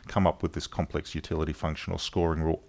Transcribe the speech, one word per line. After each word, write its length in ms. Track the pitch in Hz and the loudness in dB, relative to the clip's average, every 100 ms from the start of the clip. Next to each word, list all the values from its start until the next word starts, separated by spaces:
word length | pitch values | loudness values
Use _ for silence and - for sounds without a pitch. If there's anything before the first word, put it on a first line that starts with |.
| - | -2
come 180 | 104 92 | 4 4
up 160 | - | 4
with 120 | 82 | 0
this 120 | 80 - | -2 -6
complex 480 | - 85 80 - | -4 -2 -4 -4
utility 400 | 78 - 82 78 | -6 -4 0 0
function 400 | 76 82 78 - | 0 -2 -2 -4
or 60 | 85 | -4
scoring 420 | - 92 85 80 | -2 2 2 4
rule 220 | 80 - | 2 0